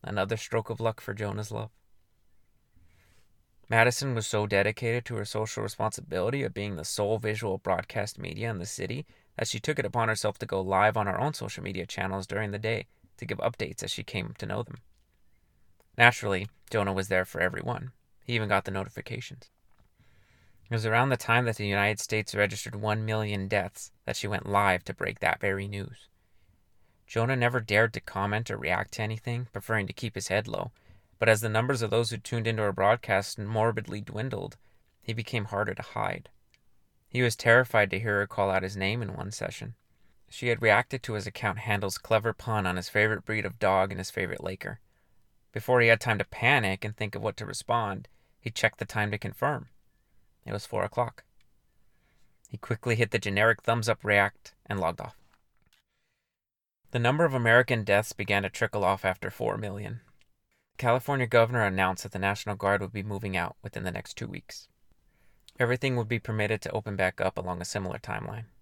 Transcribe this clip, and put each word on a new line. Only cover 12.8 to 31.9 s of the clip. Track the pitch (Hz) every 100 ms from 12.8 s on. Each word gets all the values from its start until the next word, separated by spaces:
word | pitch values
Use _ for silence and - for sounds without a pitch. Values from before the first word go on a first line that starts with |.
| 107 _ _ -
to | 117
give | -
updates | 120 117 - -
as | -
she | -
came | 104 101 110 113
to | 104
know | 101
them. | 113 - - _ _ _ _ _ _ _ _ _ _ -
Naturally, | 120 - 107 95 101 _ -
Jonah | 113 98
was | 95 95
there | 92
for | 92 -
everyone. | 90 - - - 127 _ _ _
He | -
even | 117 104
got | 98
the | -
notifications. | 95 98 - - - - - - _ _ _ _ _ _ _ _ _ _ - -
It |
was | 117 110
around | 113 135
the | 127
time | - 117
that | 120 107
the | 104
United | 101 101 104
States | - 110 107
registered | 104 104 101 -
one | 104 107 110
million | 110 110 107 101 95
deaths | 104 90 - - _ -
that | -
she | 104
went | - -
live | 101 101 90
to | -
break | - 95 104
that | 92 -
very | 101 98 98
news. | 101 98 - - _ _ _ _ _ _ _ _ _ _
Jonah | 113 117 131
never | 120 123
dared | 110 104 113
to | -
comment | - 98 101 107 117
or | 107
react | 67 92 98
to | -
anything, | 110 110 - 120 123
preferring | 104 - 113 98
to |
keep | - 113
his | 107 -
head | 98 110
low, | 71 - _ _ - _ _
but | 113
as | 107
the | 113
numbers | 107 123 131
of | 110